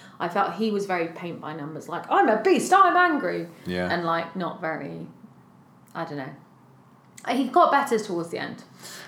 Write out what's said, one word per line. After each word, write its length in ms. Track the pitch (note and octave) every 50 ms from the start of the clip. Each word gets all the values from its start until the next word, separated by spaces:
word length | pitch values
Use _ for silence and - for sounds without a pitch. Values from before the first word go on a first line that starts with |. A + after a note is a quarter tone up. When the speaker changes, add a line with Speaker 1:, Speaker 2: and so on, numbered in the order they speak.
| - - - -
Speaker 1:
I 80 | - F3+
felt 260 | - G3+ F3 - -
he 160 | F#3 A3+ A3
was 140 | G#3 G3+ G3
very 220 | - F#3 F3 E3 E3
paint 320 | - - F3+ F3 D#3 -
by 140 | - D3+ D#3
numbers, 340 | D#3+ C#3+ D3+ D#3 C#3+ - -
like, 160 | E3 E3 - -
"I'm 180 | C#4 F#4+ F#4+ B3+
a 140 | G#3+ G#3+ -
beast, 280 | F#4+ F4 A#3 - - F#4
I'm 200 | G4 G4 F4 E4
angry." 520 | F4+ F4+ F4 D#4 C4+ F#3+ F3 E3+ E3+ E3+ E3+ - - -
Speaker 2:
Yeah. 240 | F3 F3+ F3+ F3+ F3+
Speaker 1:
And, 140 | F3 F3 E3+
like, 320 | E3 E3 E3+ - - -
not 240 | F#3 F3 D#3+ - -
very, 460 | F3 D#3+ D#3 D3 C#3+ - E3 E3 E3+ - - - - - - - - _ _ - - _ - - - - -
I 100 | - E3
don't 140 | - D3 C#3+
know. 160 | C3 C3 D3+ - - _ _ _ _ _ - _ _ _ _ _ _ _ - - - -
He 140 | C4 C4+ C4+ A#3+
got 220 | - F4 E4 - -
better 260 | C#4 C#4 - A#3 G#3+
towards 300 | G#3+ - F3+ E3+ E3 E3+
the 100 | - -
end. 260 | C#3+ C3 A#2 - - - - - - - - - -